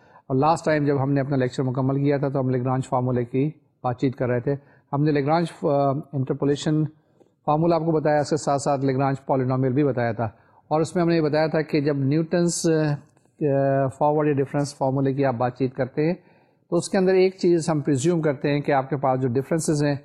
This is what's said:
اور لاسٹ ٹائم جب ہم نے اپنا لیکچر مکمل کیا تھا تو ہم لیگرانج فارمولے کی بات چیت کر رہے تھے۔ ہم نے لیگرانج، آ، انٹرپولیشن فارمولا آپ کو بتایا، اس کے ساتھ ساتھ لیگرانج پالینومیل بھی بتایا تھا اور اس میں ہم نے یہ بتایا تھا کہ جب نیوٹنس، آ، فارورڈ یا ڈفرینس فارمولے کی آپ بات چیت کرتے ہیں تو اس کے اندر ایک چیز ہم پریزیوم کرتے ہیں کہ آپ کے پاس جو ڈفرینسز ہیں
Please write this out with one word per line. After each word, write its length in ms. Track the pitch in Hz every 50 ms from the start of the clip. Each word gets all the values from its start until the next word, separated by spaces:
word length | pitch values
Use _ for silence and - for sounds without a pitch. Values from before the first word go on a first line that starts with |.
| _ _ - - _
اور 140 | - 135
لاسٹ 280 | 131 143 156 165 156 -
ٹائم 200 | 160 156 151 147
جب 180 | 143 143 135 135
ہم 100 | 139 143
نے 80 | 139
اپنا 160 | 131 139 147
لیکچر 260 | 131 127 123 - - 139
مکمل 420 | 127 123 135 131 131 135 139 139
کیا 140 | 143 143 139
تھا 100 | 143 139
تو 120 | 131 143
ہم 80 | 127 127
لیگرانج 380 | 127 127 123 131 127 131 131 -
فارمولے 360 | - 127 127 127 127 120 123
کی 260 | 117 - 131 139 151 151 - _ _ _ _ -
بات 140 | 127 120 -
چیت 180 | 143 135 120
کر 120 | - 139 120
رہے 120 | 123 123
تھے۔ 140 | - 143 143 139 - _ _ _ _ _ -
ہم 100 | 139 147
نے 100 | 156 147
لیگرانج، 340 | 143 135 143 156 170 170 160 - - -
آ، 280 | 160 143 143 139 139 131 147 - - -
انٹرپولیشن 720 | 139 131 - 147 135 143 143 147 139 - 160 151 156 156 147 - _ _ _ _ _ _ _ _ _ _
فارمولا 320 | - 147 156 165 175 170
آپ 60 | 160 156
کو 100 | 165 160
بتایا، 280 | 156 139 156 151 151
اس 100 | 143 -
کے 60 | 165
ساتھ 260 | 143 - 160 143 139 -
ساتھ 220 | 151 143 131 135
لیگرانج 320 | 135 131 131 139 135 135 131 -
پالینومیل 460 | - 143 135 131 127 131 127 135 131 123
بھی 120 | 139 151
بتایا 280 | 139 113 120 120 117 110
تھا 120 | 110 117 107 - _ _ _ _ _ _ -
اور 120 | 151 156
اس 140 | 165 156 -
میں 80 | 185 170
ہم 60 | 170
نے 80 | 170
یہ 40 | 165
بتایا 260 | 156 151 143 151 156
تھا 160 | 156 151 160 151
کہ 180 | - - 156
جب 160 | 139 151 147
نیوٹنس، 680 | 139 135 131 147 160 165 160 - 175 175 170 165 - -
آ، 300 | 170 160 156 156 151 147 143 - - _ _ _ _ _ - 160 147 139 139 139 139 135 135 135
فارورڈ 400 | 131 - - 156 147 151 156 151
یا 60 | 151 147
ڈفرینس 440 | 135 139 - - 147 143 139 -
فارمولے 380 | - 143 131 131 139 135 135 131
کی 100 | 139 139
آپ 100 | 135 120
بات 240 | 117 127 123 - -
چیت 160 | 135 127 -
کرتے 320 | - 131 127 - 151 151
ہیں 80 | 160 180 - - _ _ _ _ _ _ _ _ _
تو 60 | 170
اس 120 | 175 165 -
کے 100 | - 196
اندر 160 | 185 185 190
ایک 220 | 185 185 190 185 -
چیز 300 | - 175 175 165 151 -
ہم 120 | 160 147
پریزیوم 400 | 135 156 147 127 123 170 180 165
کرتے 320 | 151 156 139 131 - 151 143
ہیں 80 | 143
کہ 120 | 139 - 147
آپ 180 | 135 135 135
کے 60 | 156
پاس 240 | 135 143 135 127 131
جو 80 | 131 131
ڈفرینسز 560 | 117 135 131 - 170 165 156 - 156 147 147
ہیں 100 | 147 143 139 -